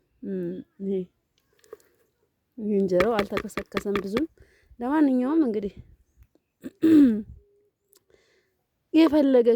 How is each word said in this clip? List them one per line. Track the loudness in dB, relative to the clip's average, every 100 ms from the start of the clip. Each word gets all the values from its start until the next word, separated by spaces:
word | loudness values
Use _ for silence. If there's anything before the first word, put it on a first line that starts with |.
| _ _
እም፣ | -10 -8 -8 -10 -16 -12
ይሄ፣ | -6 -6 -8 _ _ _ _ _ _ -20 _ _ _ _ _ _ _ -10
ይሄ | -4 -2
እንጀራው | 0 0 0
አልተከሰከሰም | -2 -4 -6 -10 -10 -12 -10 -6 -6
ብዙም። | -4 -6 -6 _ -20 _ _ -12
ለማንኛውም | -4 0 0 0 -2 0
እንግዲህ | -2 -2 -8 -12 -20 _ _ _ _ _ _ _
<clears throat> | -20 -2 4 6 6 2 -6 -18 _ _ _ _ _ _ _ _ _ _ _ _ _ _ _
የፈለገ | 2 4 4 4 4 4